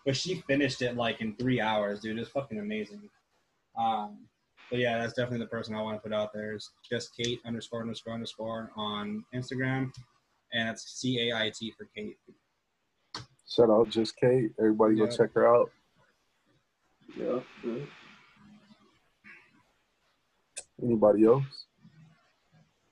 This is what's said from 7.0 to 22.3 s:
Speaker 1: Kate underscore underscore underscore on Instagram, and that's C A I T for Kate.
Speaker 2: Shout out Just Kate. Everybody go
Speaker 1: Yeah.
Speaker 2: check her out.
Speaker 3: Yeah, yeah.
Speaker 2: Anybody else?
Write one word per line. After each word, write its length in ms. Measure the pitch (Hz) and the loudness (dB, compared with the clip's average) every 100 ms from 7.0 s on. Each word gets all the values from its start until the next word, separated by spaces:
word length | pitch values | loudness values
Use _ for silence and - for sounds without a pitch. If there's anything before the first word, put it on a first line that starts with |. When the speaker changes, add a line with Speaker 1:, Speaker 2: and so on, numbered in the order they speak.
| - - | -6 -6
Speaker 1:
Kate 240 | 120 117 117 | -4 -4 -8
underscore 360 | 117 - 117 | -10 -8 -8
underscore 320 | 113 107 113 | -8 -10 -10
underscore 580 | 117 110 - 113 113 110 107 | -10 -10 -10 -8 -8 -8 -8
on 480 | 104 104 104 107 - 127 | -6 -6 -6 -8 -8 -10
Instagram, 560 | 127 127 131 131 131 123 - _ _ _ _ | -8 -4 -2 -2 -4 -8 -20 _ _ _ _
and 160 | 117 113 | -4 -4
that's 320 | 110 - - | -6 -12 -6
C 260 | 127 123 120 | -2 0 -2
A 40 | 113 | -2
I 160 | 110 | -4
T 200 | - 113 - | -6 -10 -12
for 60 | 104 | -14
Kate. 220 | 107 104 - - - _ _ _ _ _ _ _ - - _ - | -12 -12 -12 -20 -20 _ _ _ _ _ _ _ -16 -16 _ -2
Speaker 2:
Shout 240 | - 117 | 4 6
out 200 | 107 110 | 6 4
Just 260 | 113 110 - | 2 -2 0
Kate. 340 | 123 131 113 - | 2 4 2 2
Everybody 380 | 110 107 110 110 | 2 6 4 4
go 80 | 107 | 2
Speaker 1:
Yeah. 60 | |
Speaker 2:
check 200 | - 110 113 | 2 2 4
her 100 | 113 120 | 6 6
out. 140 | - - _ _ _ _ _ _ _ _ _ _ _ _ - - | 4 -4 _ _ _ _ _ _ _ _ _ _ _ _ -18 -8
Speaker 3:
Yeah, 240 | 123 123 - - | -4 -4 -6 -10
yeah. 220 | 120 120 147 - - - _ _ - - - _ _ _ _ _ - - _ _ _ _ _ _ _ _ _ _ _ - - - | -8 -6 -8 -14 -20 -20 _ _ -20 -20 -20 _ _ _ _ _ -20 -20 _ _ _ _ _ _ _ _ _ _ _ -20 -18 -6
Speaker 2:
Anybody 440 | 123 113 107 101 110 | 0 6 6 8 8
else? 400 | 135 135 - - _ - - - _ _ | 8 2 -8 -20 _ -20 -20 -20 _ _